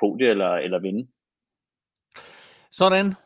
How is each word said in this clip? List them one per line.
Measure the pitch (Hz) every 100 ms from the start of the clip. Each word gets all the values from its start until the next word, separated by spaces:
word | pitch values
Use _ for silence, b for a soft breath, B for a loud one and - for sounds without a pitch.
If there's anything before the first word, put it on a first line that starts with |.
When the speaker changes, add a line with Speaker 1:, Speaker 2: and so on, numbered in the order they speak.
Speaker 1:
podiet | 107 107 127
eller, | 101 92
eller | 87 82 90 95
vinde. | 104 127 _ _ _ _ _ _ _ _ _ _ B B B B B B
Speaker 2:
Sådan. | - 190 190 202 190